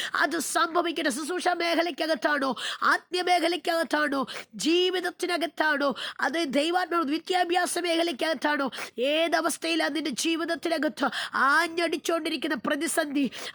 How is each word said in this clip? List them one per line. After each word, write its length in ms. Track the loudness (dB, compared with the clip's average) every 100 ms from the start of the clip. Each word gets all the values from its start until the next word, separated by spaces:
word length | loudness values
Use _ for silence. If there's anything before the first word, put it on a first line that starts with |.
| -2
അത് 240 | 0 0 0
സംഭവിക്കട്ടെ. 720 | -2 0 2 2 0 0 -2
ശുശ്രൂഷ 380 | -2 -4 -2 0
മേഖലയ്ക്കകത്താണോ, 1080 | 0 0 0 0 -2 -2 0 0 0 0 -2 -6 0
ആത്മീയ 400 | 2 2 0 -2
മേഖലയ്ക്കകത്താണോ, 1040 | 2 2 2 0 -2 -2 0 0 0 0 -2 -6 -12
ജീവിതത്തിനകത്താണോ, 1400 | -4 2 2 2 0 -4 -4 -2 -2 -2 0 0 2 0 -2 -6 -4
അത് 240 | -2 0
ദൈവാത്മാവ് 600 | 0 2 2 0 0 0
വിദ്യാഭ്യാസ 760 | 0 -2 0 0 2 2 0 0
മേഖലയ്ക്കകത്താണോ, 920 | 0 2 2 0 0 0 0 0 -2 -4 -8 -2
ഏതവസ്ഥയിലാണ് 1000 | 2 2 2 2 0 -2 -2 0 0 -2
നിന്റെ 140 | -2
ജീവിതത്തിനകത്ത് 1000 | -2 0 0 0 -2 -2 0 -2 0 -2 -2 -4
ആഞ്ഞടിച്ചുകൊണ്ടിരിക്കുന്ന 1200 | 2 4 4 2 0 -2 -2 -2 -2 -2 -4 -2
പ്രതിസന്ധി, 760 | -2 -2 -2 0 0 0 0 0 -2 -10